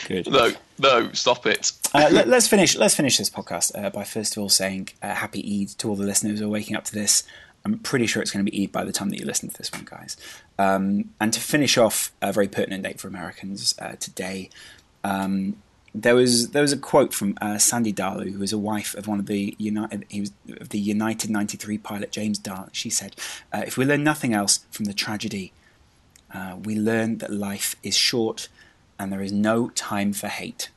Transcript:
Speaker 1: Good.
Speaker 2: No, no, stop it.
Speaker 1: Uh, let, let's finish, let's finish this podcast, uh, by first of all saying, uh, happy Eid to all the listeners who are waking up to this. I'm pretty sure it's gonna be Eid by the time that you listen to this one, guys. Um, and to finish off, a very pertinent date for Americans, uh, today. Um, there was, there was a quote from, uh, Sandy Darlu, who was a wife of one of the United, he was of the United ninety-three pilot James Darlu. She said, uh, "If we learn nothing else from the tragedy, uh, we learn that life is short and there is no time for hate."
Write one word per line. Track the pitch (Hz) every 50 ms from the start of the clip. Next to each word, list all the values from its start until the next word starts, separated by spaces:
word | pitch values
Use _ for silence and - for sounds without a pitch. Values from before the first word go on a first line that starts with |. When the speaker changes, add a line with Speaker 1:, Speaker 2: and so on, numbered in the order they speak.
| - -
Speaker 1:
Good. | 98 92 85 -
Speaker 2:
No, | - 131 117 117 - - - _ _ -
no, | 135 135 127 117 110 - -
stop | - - 127 123 - -
it. | 110 101 - - - - - - - -
Speaker 1:
Uh, | 156 151 143
let, | 170 - 285 170
let's | 247 247 - -
finish, | 233 202 175 139 -
let's | - 214 196 -
finish | - 156 127 - -
this | 104 -
podcast, | - - 95 - 92 85 - - -
uh, | - 101 98
by | 101 104 101
first | - - 113 104 - -
of | 110 101
all | 98
saying, | - - 95 95 95 95 92 - - -
uh, | - 101 98
happy | - 107 104 - 101 - - 101 101
Eid | 98 101 - -
to | - 113
all | 104
the | 98 101
listeners | 101 98 - - 107 104 104
who | 107 104
are |
waking | 104 104 104 - 107
up | - -
to | - -
this. | 104 104 101 - - - - - - - - _ _ -
I'm | 101 110 113
pretty | - - - 131 117 104
sure | - 110
it's | - -
gonna | - 98 98
be | 101 - 104 98
Eid | -
by | - 107 98
the | 95 95
time | - 98 101
that | 98 -
you | -
listen | 104 - - - -
to | - -
this | - -
one, | - - -
guys. | - - - - - - - - - - - - _ _ -
Um, | 98 95 95 95 98 98 101 101 - - - -
and | 110 110 110
to | -
finish | - - - 151 143 117 - 131
off, | 117 104 - - - - _ -
a | - 101
very | 95 107 101 98
pertinent | 101 107 98 - 95 95 98
date | - - -
for | - 98
Americans, | - 92 87 82 - - - 95 98 101 123 - - -
uh, | - - - -
today. | - - - - 92 92 95 95 92 - - - - - - - _ _ _ _ -
Um, | 98 98 98 98 95 98 95 95 98 104 - - _ _ _ _ _ -
there | 110 104 120 120
was, | 123 127 123 120 117 120 117
there | - 143
was | 147 143
a | 143 139
quote | - - - 147 127 - -
from, | - 107 98 101 -
uh, | 107 107 104 104
Sandy | - - - 120 117 107
Darlu, | 98 - 95 95 95 98 95 92
who | 98 101
was | 101 98 110
a | 107
wife | 101 107 107 104 101 - -
of | 101 98 107
one | 104 101
of | 98
the | 101 104 101 98 104 - -
United, | 107 107 104 107 107 107 107 101 - -
he | - 101
was | 101 101 - _ _ - - -
of | - -
the | - 104
United | 101 104 104 107 107 110 110 110 - 107
ninety-three | 110 104 104 104 - - - 107 104 104
pilot | - - 107 101 104 -
James | - 107 107 107 104 -
Darlu. | - 107 95 92 98 -
She | - - - 117
said, | - - - 95 - - - - - - - -
uh, | - 104 -
"If | - -
we | 123 131
learn | 139 147 143 147
nothing | 151 151 - - 127 110
else | 104 101 98 - - - _
from | - - 107
the | 101 101
tragedy, | - - - 107 101 107 107 104 98 92 87 _ _ _ _ _ _ _ _ _ _ _ _ _ _ _ - -
uh, | 95 95 95 92 92
we | 95 107 107
learn | 107 107 113 113 113 113 113 113 113
that | - - 104
life | 101 104 101 101 101 - - - _
is | - 104 98 -
short | - - - 123 110 110 - - - - _ _ - - _ _ _ _ _ -
and | 101 95
there | 98 95
is | 98 98 101
no | 101 104 107 113 117 120 -
time | - - - - 110 101 101 101 101
for | - - 101
hate." | - - 92 92 - - - - _